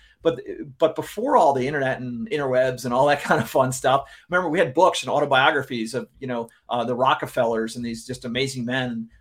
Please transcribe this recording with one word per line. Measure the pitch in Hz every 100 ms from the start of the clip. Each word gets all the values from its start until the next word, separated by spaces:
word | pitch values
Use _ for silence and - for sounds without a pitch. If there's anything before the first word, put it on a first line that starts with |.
| _ _
but, | 165 160 - - 143 131
but | 165 165
before | - - 247 269
all | 165
the | 135 127
internet | 151 131 131
and | 127 120 113
interwebs | 151 139 127 131 123 127
and | 123
all | 143
that | 143
<laughs> |
kind | - -
of | -
fun | 139 131
stuff, | 131 135 131 - - _
remember | 180 180
we | 160
had | 151
books | 135 180 -
and | 131
autobiographies | 135 147 131 139 131 131 123 113
of, | 123 110 _
you | 131
know, | 120 117 _ _
uh, | 120
the | 117 120
Rockefellers | 131 151 143 - 117 113 113 120
and | 120
these | 117 -
just | 123 123
amazing | 120 135 131 117
men, | 131 127 117 113 _